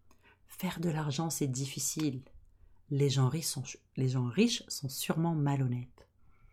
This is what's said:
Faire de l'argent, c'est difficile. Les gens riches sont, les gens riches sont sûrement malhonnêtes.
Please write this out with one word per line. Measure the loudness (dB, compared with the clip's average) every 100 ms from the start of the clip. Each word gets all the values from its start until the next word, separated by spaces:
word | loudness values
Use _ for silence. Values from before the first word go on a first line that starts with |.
| -20 -20 -20 _ -20
Faire | -6 -6 -2
de | -2
l'argent, | 0 -2 0 -2
c'est | 0 -2
difficile. | -2 -4 -4 -4 0 -2 -2 -12 -20 -20 -20 -20 -20 -4
Les | 2 4
gens | 4 4
riches | 2 -2
sont, | -4 -8 -12 _ -2
les | 0
gens | 2 0
riches | 4 4 2 -6
sont | -8 -6
sûrement | -6 -2 0 2
malhonnêtes. | 2 2 2 2 0 -6 -16 -20 _ -20 -20 -20